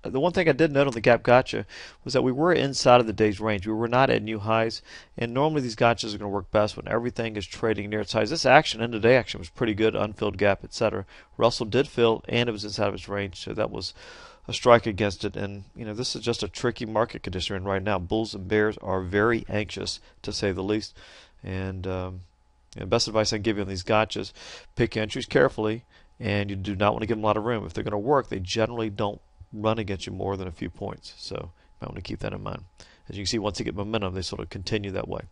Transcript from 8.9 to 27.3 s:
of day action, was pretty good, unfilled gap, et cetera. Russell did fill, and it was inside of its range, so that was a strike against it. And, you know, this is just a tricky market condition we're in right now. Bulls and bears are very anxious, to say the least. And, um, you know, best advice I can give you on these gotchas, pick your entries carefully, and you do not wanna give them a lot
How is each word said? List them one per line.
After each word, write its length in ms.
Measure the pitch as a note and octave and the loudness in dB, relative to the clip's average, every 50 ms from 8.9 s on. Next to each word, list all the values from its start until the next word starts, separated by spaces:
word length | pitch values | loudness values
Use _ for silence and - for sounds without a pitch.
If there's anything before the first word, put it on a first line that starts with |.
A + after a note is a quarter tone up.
| A#2+ | -4
of 60 | A2 G2+ | 2 4
day 120 | A2+ B2+ | 6 6
action, 240 | B2+ A2 - - G2+ | 6 4 0 -10 -12
was 120 | G2+ - | -12 -14
pretty 240 | _ - B2+ A2+ G#2+ | _ -4 -2 -2 0
good, 200 | G2 A2 A2 A2 | 2 2 2 2
unfilled 440 | G#2 G2+ G#2+ G#2 - A2 G#2 G2+ F#2+ | 0 -4 -4 -4 -4 -4 -4 -2 2
gap, 260 | G2+ G2+ G2 - - | 2 2 2 0 -4
et 80 | - - | -12 -6
cetera. 320 | - A#2 G#2+ G2+ G2 F#2+ - - - - _ - | -2 -2 0 0 -2 -8 -10 -16 -20 -20 _ -4
Russell 300 | - - A#2 - - B2+ | 2 2 2 4 2 -6
did 200 | G#2+ G2+ B2 D3 | 0 2 2 0
fill, 380 | - - - A#2 A2+ A2+ - - - | 2 2 4 4 4 4 2 -2 -2
and 200 | - A#2+ A#2+ A#2+ | 0 0 0 0
it 40 | A2 | -2
was 120 | G#2+ G#2 | -6 -8
inside 240 | G#2 G2+ - G#2+ G2+ | -8 -4 -2 -2 -2
of 60 | G2+ | -2
its 140 | F#2+ F2 - | -4 -8 -6
range, 360 | G2 G2+ G2+ G2 G2 - - | -4 -4 -4 -6 -8 -10 -10
so 80 | G2 G#2+ | -8 -4
that 180 | G#2+ A2 G#2+ | -2 -2 -2
was 240 | G2 - - - - - - - - - - - - _ - - | -2 -6 -8 -10 -12 -14 -20 -20 -20 -20 -20 -20 -20 _ -12 -8
a 40 | A2 | -8
strike 340 | - - B2+ A#2+ A#2 - | 0 6 6 6 6 6
against 380 | A#2 G#2+ F#2+ A2 G2+ G2 - - | 0 -2 0 0 -2 -2 -4 -8
it. 120 | G#2 G2 | -8 -6
And, 280 | G2+ G2+ G2 G2+ G2+ G2 - _ | -6 -8 -8 -10 -12 -16 -18 _
you 80 | - A#2 | -14 -10
know, 100 | G#2+ G#2 | -10 -8
this 220 | G#2+ B2+ - - | -6 -6 -6 -6
is 60 | - A2 | -4 -2
just 200 | A#2+ A#2 - - | -2 -2 -2 -4
a 60 | G2 | -6
tricky 380 | - - - B2 A2+ - A#2+ | -6 -4 -4 -4 -2 -2 -8
market 360 | G#2+ A2+ G#2+ A#2 A#2+ - - - | -2 0 0 0 0 -2 -10 -10
condition 320 | - F#2 F#2 F2 - G#2 | -6 -6 -6 -4 -4 -6
we're 40 | F#2+ | -4
in 60 | F2+ | -2
right 180 | G2+ G2 G2 F#2 | -2 -2 0 0
now. 180 | G#2 G#2 F#2 | 0 -2 -2
Bulls 340 | F2 E2+ G#2+ A2 A2+ G#2+ - | -2 0 -2 -2 -2 -2 -6
and 140 | G#2 F#2 G2+ | -10 -4 0
bears 280 | G#2+ G#2+ G#2+ G#2+ G#2 - | 2 4 4 2 0 -4
are 240 | - G2 F#2 F#2+ F#2+ | -4 -2 -2 -2 -2
very 420 | F2+ F#2+ G#2 G#2 A#2 A#2 A2+ - - | 0 2 4 4 4 2 0 -2 -2
anxious, 520 | G2+ G#2 G#2+ - - G2 F#2+ F#2 - - - - _ _ - | -4 -4 -4 -4 -6 -8 -6 -6 -8 -10 -12 -20 _ _ -10
to 100 | - G2+ | -8 -6
say 180 | - - G2+ | -2 0 0
the 140 | F#2+ F#2 F#2+ | 0 0 0
least. 320 | G2 G#2+ A2 G#2+ - _ - - - - - - _ _ _ - | 0 0 0 0 -6 _ -20 -20 -20 -20 -20 -20 _ _ _ -10
And, 420 | F#2+ F#2+ F#2+ F#2+ F#2+ F#2+ F#2+ F2+ | -8 -6 -6 -6 -6 -6 -6 -6
um, 340 | F#2+ F#2 F#2 F#2 F#2 F#2 F#2 F2+ _ _ _ _ _ _ _ _ _ - | -4 -4 -4 -6 -6 -10 -12 -16 _ _ _ _ _ _ _ _ _ -12
you 60 | - | -10
know, 60 | G2+ | -2
best 200 | F#2+ A#2 A#2 - | 0 2 2 2
advice 260 | - G#2+ A2 G#2+ G#2 A#2 | 2 2 2 2 2 0
I 40 | |
can 60 | G#2+ G2+ | 0 0
give 140 | A2+ G#2+ | 0 0
you 60 | G2+ G2+ | 0 -2
on 60 | F#2 | -4
these 160 | G2 F#2 F#2 | -4 -8 -2
gotchas, 480 | - A2+ G#2+ A2 G#2+ - - G2 - - - - - - - - - _ | 2 4 4 4 2 0 -6 -8 -8 -12 -16 -18 -18 -18 -18 -20 -14 _
pick 220 | - A#2+ A2 - | 0 0 0 2
your 60 | A2+ G#2+ | -2 -4
entries 240 | G#2+ - C3+ A#2 | -2 -4 -6 -6
carefully, 580 | - - C#3+ C#3 C3+ - - G#2+ G#2+ A2 A#2+ - _ _ - - _ _ _ | 2 4 4 4 4 4 0 -2 -2 -2 -4 -8 _ _ -20 -20 _ _ _
and 320 | - G#2+ G#2 G2+ G2+ G2+ | -4 0 0 0 0 -2
you 60 | G2+ | -4
do 180 | G2 F#2+ G2 G2+ | -6 -4 -4 0
not 180 | F#2+ G#2 G2+ - | 4 4 4 4
wanna 140 | A#2 A2 | 2 0
give 120 | G#2+ A#2 G#2+ | -2 -2 0
them 60 | G#2+ | 2
a 20 | |
lot 80 | G#2+ | 2